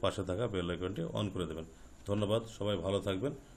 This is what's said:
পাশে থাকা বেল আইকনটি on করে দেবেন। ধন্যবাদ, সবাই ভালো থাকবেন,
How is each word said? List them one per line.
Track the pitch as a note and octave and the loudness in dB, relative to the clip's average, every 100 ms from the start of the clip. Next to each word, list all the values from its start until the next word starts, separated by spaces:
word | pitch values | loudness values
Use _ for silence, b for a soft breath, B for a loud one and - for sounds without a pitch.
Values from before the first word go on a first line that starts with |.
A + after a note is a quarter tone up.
পাশে | F#2+ F2+ F#2 | 0 2 0
থাকা | F#2 A#2+ | 0 0
বেল | F#2+ F2 | 0 0
আইকনটি | F2 F#2 G#2 E3 A2+ | 0 -2 -2 -2 0
on | G#2 | 0
করে | F2 E2+ | 0 -2
দেবেন। | D#2+ E2 B B B - | -4 -8 B B B -2
ধন্যবাদ, | G#2 G#2 A2 A#2 - | 2 4 2 0 -2
সবাই | G2+ G2+ F2 | 0 2 2
ভালো | G2 G2+ | 2 2
থাকবেন, | F#2+ B2+ D3+ B | 0 0 -4 B